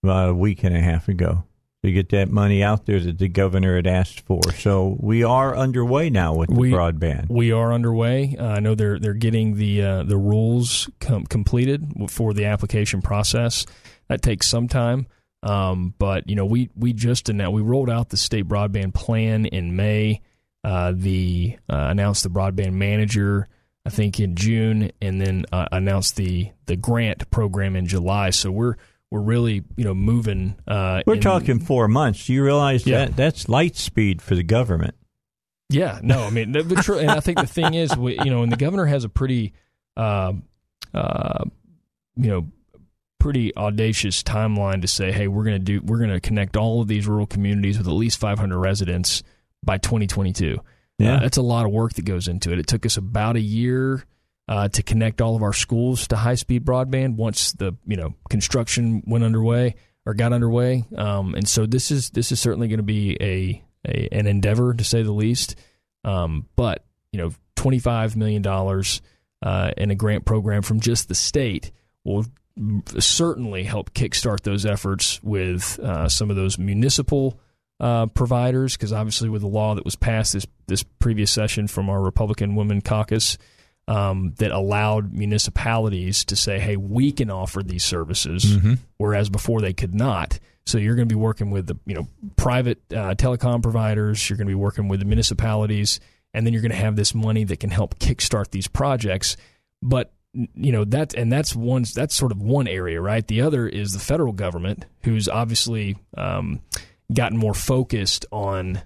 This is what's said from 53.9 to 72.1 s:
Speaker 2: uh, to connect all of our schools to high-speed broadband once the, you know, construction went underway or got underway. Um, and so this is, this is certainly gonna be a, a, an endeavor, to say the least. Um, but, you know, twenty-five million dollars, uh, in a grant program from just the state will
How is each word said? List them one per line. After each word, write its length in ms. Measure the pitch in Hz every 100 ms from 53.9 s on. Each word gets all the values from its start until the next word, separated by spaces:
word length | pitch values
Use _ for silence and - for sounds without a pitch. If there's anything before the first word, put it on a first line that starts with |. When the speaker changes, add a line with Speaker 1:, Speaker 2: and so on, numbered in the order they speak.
| 135 - _ _ _ -
Speaker 2:
uh, 180 | 107 101
to 160 | -
connect 380 | - 110 113 107
all 160 | 117 113
of 40 |
our 120 | 107
schools 520 | - - 117 120 127 -
to 80 | 110
high-speed 480 | 117 123 - 123 123
broadband 500 | 127 131 131 131 110
once 380 | 113 107 -
the, 200 | - 98 90 -
you 80 | 101
know, 180 | 80 - -
construction 720 | 110 - 131 117 - 117 110 -
went 160 | 117
underway 520 | 113 113 113 117 123 - _ _ -
or 80 |
got 200 | 104 117
underway. 500 | 120 117 117 123 127 117 -
Um, 360 | 104 101 95
and 140 | - 104
so 180 | - 107
this 260 | 127 -
is, 180 | 143 127
this 240 | - 117
is 80 | 123
certainly 260 | 120 104 117
gonna 160 | 110
be 320 | 104 107 101 -
a, 420 | 101 92 95 98 - _ -
a, 220 | - -
an 140 | - 104
endeavor, 460 | 101 104 110 123
to 100 | 117
say 180 | 110 120
the 120 | 110
least. 420 | 104 107 120 - - - _ _ _
Um, 440 | - 95 85 78 - -
but, 260 | 120 82 _ _ _
you 60 | 101
know, 120 | 85 - _ -
twenty-five 600 | 131 131 120 117 110 110
million 240 | 107 107
dollars, 600 | 98 95 95 95 92 - - _ _ _
uh, 300 | - 92 92 -
in 140 | 101
a 40 | 98
grant 300 | 107 107 -
program 360 | 110 104 104
from 200 | 98 110
just 260 | 113 113 -
the 80 | -
state 560 | - 147 127 92 - - _ _
will 220 | -